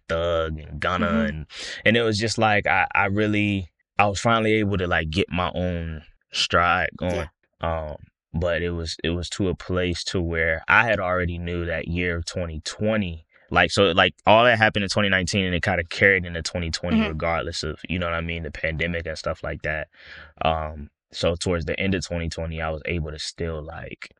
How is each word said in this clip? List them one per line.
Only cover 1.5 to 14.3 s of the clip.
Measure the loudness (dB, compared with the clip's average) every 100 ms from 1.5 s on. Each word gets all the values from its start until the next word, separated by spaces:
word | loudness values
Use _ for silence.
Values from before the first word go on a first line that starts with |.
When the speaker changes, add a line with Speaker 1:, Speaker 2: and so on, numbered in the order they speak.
| -12 -12 -2
Speaker 1:
and | 2 4
it |
was | 2 0
just | 0 2
like, | 4 4
I, | 2 2 2
I | 2 2
really, | 2 2 2 2 0 -4 _ _ 2
I | 2
was | 2
finally | 2 4 4
able | 4 2 0
to, | 0
like, | 0 0
get | 0 0
my | 0 -2
own | -2 -2 -2 -6 -8 -14 -20 _
stride | -4 2 4 4 4 0 -2
going. | -2
Speaker 2:
Yeah. | -2 -6 _ _ _
Speaker 1:
Um, | -4 -2 -6 -12 -16 _ _
but | -2 0 0
it | -2
was, | -4 -6 -4
it | -2
was | -2 -4
to | -2 -2
a |
place | -2 -2 0 0 -2
to | -2 -2
where | 0 0 0 0 4
I | 4
had | 4 2
already | 0 0 0 -2
knew | -4 -4 -4
that | -4 -4
year | -2 -2
of | -2
twenty | -4 -6 -6 -6
twenty, | -10 -4 0 0 -2 -6 -16 _ -2
like, | 2 4
so, | 4 4
like, | 6 4 4
all | 6